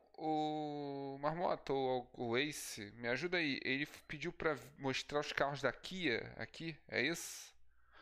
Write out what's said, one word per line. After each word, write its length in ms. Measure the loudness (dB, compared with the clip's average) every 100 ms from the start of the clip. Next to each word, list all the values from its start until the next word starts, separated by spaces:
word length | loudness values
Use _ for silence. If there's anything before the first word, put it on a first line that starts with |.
| -12
o 1040 | -4 2 4 4 2 -2 -2 -4 -4 -6 -2
Marmota, 540 | 0 2 2 0 2
ou 360 | 2 4 2 -2
o 240 | -4 2 2
Ace, 540 | 2 -2 -8 -8 -10
me 160 | -4 0
ajuda 300 | 0 2 2
aí. 220 | 2 0
Ele 200 | 0 0
f-, 200 | -2 -8
pediu 280 | -12 -6 -6
pra 220 | 0 0
v-, 160 | 0 -6 -4
mostrar 420 | -2 -2 0 0
os 140 | 2
carros 280 | 2 2 4
da 120 | 0
Kia 600 | 0 -6 0 2 2 0 -8
aqui, 420 | -10 -8 -8 -10 0
é 140 | 2
isso? 520 | 2 0 -6 -10 -14 -18 -20 -20 -20 -20